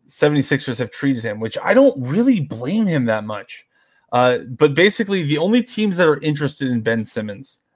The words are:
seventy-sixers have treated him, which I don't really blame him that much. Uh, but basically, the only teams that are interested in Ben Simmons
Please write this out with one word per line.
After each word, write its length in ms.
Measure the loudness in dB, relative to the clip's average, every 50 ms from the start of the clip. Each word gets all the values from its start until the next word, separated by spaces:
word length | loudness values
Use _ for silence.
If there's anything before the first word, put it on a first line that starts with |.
| _
seventy-sixers 720 | -16 -4 0 0 2 2 2 0 0 0 -2 -2 -4 -6 -4
have 120 | -6 -6
treated 320 | -6 -4 -2 -2 -2 -2 -4
him, 160 | -6 -6 -6
which 200 | -8 -8 -8 -4 0
I 120 | 2 6
don't 200 | 6 6 6 4 0
really 420 | -2 -2 0 2 2 4 2 2
blame 460 | 0 -4 -8 -8 -6 -4 -2 0 0
him 180 | 0 0 0 0
that 200 | 0 0 -2 -2
much. 420 | -6 -10 -10 -12 -14 -20 -20 -20 _ _ _ _ _ _ _ _ _
Uh, 280 | 2 2 4 4 2 0
but 360 | -2 -8 -2 2 2 2 4
basically, 480 | 4 2 2 2 0 -2 -2 -2 -2 -2
the 160 | -2 -2 0
only 240 | 0 2 2 2 0
teams 360 | 0 -2 -2 -2 0 2 2
that 100 | 2 2
are 100 | 2 2
interested 500 | 0 -2 -2 -2 -2 -4 -4 -4 -4 -2
in 100 | -2 -2
Ben 240 | 0 0 0 -2 -2
Simmons 540 | -6 -6 -8 -8 -8 -10 -14 -18 -20 -20 _ _ _ _